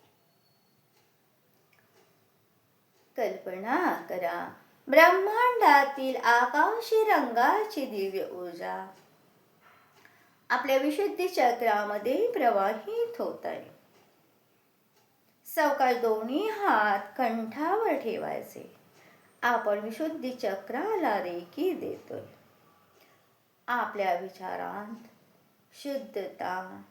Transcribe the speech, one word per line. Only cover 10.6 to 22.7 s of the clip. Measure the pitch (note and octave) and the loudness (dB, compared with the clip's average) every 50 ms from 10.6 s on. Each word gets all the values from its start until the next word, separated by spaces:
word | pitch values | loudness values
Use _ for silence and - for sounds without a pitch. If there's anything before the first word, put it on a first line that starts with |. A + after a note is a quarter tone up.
| C4+ C#4 C4+ | 2 2 2
विशुद्धी | C4 C#4 D4+ D4+ G4+ G#4 G4+ - - F4+ F4+ | 2 2 2 0 0 -2 -2 -2 -2 -4 -2
चक्रामध्ये | - - B3+ A#3+ A#3+ A#3 A#3+ A3+ G#3 G#3 G#3 G#3 G#3 G#3 G3+ A#3+ C4+ F4+ A4 B4 | 0 2 2 2 2 2 0 0 0 0 -2 -2 -4 -4 -2 -2 0 0 0 0
प्रवाहित | A#4+ - C4 A#3 G#3+ G3 F#3+ G3+ D#4+ D#4+ - G4+ A4 A#4 A#4 A#4 - - | 0 2 2 2 2 2 0 0 -2 -4 -8 -8 -4 -4 -4 -4 -4 -6
होत | G#3+ E3 - - - | -6 -8 -8 -8 -10
आहे. | E3+ D#3 D3+ D#3 - - _ _ _ _ _ _ _ _ _ _ _ _ _ _ _ _ _ _ _ _ _ _ _ _ _ _ _ _ _ _ _ _ _ _ - - | -10 -10 -10 -14 -18 -20 _ _ _ _ _ _ _ _ _ _ _ _ _ _ _ _ _ _ _ _ _ _ _ _ _ _ _ _ _ _ _ _ _ _ -6 0
सावकाश | E4 D4+ D4 C#4 - C4+ B3+ A#3+ | 0 2 2 4 4 2 2 2
दोन्ही | - A#3 A3+ A3 G#3+ A3 A#3 C4 E4 G#4 A4 | 2 2 0 0 0 -2 -2 -2 -2 -2 -2
हात | G#4+ G#4 G4+ F4+ B3 G#3+ G#3 G#3 G3 G3+ - - - - | -4 -2 2 2 4 4 4 2 0 0 -2 -8 -4 -2
कंठावर | C4 A3+ A3+ A#3 A3+ A3+ A3+ C#4 D4+ E4+ G4 G#4+ A4+ G4 D4+ | -2 -2 -2 -4 -6 -8 -6 -4 -2 0 0 0 0 0 0
ठेवायचे. | - - A3+ F#3 D#3+ D3+ D3+ D3+ - - - - - - - - - _ _ _ - - - - _ _ _ _ _ | -2 -2 -4 -6 -6 -6 -6 -8 -8 -10 -12 -16 -18 -18 -18 -20 -20 _ _ _ -20 -20 -20 -20 _ _ _ _ _
आपण | - A#3+ A#3+ A3+ - G#3 G#3 G3+ | 0 0 2 2 2 0 -2 -2
विशुद्धी | G#3 A3+ A3+ - D#4 D#4+ D#4+ D4+ A#3+ B3+ | -2 -8 -6 -6 -6 -6 -6 -6 -8 -8
चक्राला | B3+ - - G3+ G3 G3 - - A3+ C4+ F4+ G#4+ A4 F#4+ D#4 A#3+ G#3 G3 | -8 -6 -6 -6 -6 -6 -8 -8 -6 -6 -4 -2 -2 0 0 0 0 0
रेकी | F3+ F3+ F3 F3 F3 - - C#4+ D#4+ F#4 | -2 -4 -8 -8 -12 -12 -8 -4 -2 -2
देतोय. | D#4+ - - - - - - - - - - - - - _ _ _ _ _ _ | -2 -4 -6 -8 -10 -10 -12 -12 -12 -12 -12 -16 -20 -20 _ _ _ _ _ _